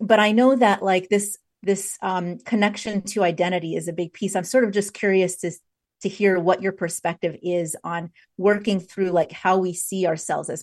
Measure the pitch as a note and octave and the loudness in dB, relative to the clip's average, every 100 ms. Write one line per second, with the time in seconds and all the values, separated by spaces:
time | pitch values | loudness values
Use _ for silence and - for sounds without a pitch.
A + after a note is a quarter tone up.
0 | G#3 G#3+ G#3 A3 B3+ C4+ A3+ G3 F#3+ F#3 | 4 4 6 6 4 6 4 4 2 0
1 | F#3 G#3 G3+ - _ _ F#3 G3 - - | 2 0 -2 -8 _ _ -2 -2 -4 -8
2 | G3 F#3 F3 F3 - G#3+ G#3 G#3 A3 G#3 | -4 -4 -4 -8 -2 2 2 0 -6 -4
3 | G3 G#3+ F3+ E3+ F3+ F3+ E3 E3 E3 E3 | -4 0 0 2 0 -2 -2 -4 -4 -6
4 | E3+ - F#3+ F#3+ F3 B3+ A3+ G3+ G3+ - | -6 -4 -4 -4 0 2 2 0 -4 -2
5 | G3+ F#3+ F3+ - E3+ - _ _ _ _ | 2 2 2 -2 -8 -10 _ _ _ _
6 | G3 G3+ G3+ F#3 E3+ - F#3+ F#3+ E3+ - | -8 0 2 4 2 2 -2 -4 -6 -4
7 | E3+ E3+ E3+ D3+ F3+ F3 E3 - E3+ E3+ | -6 -4 -6 -4 -4 -2 -4 -6 -8 -8
8 | E3+ _ _ - F#3+ G#3 G#3+ F#3+ F3 - | -8 _ _ 0 2 2 0 -2 -4 -4
9 | F#3 F3 D#3 - F#3 F#3+ F#3 F3 - F#3+ | 0 2 0 -2 0 2 0 -4 -6 -2
10 | F3 D#3+ - D3+ D3+ D#3 | -2 -2 -4 -6 -6 -10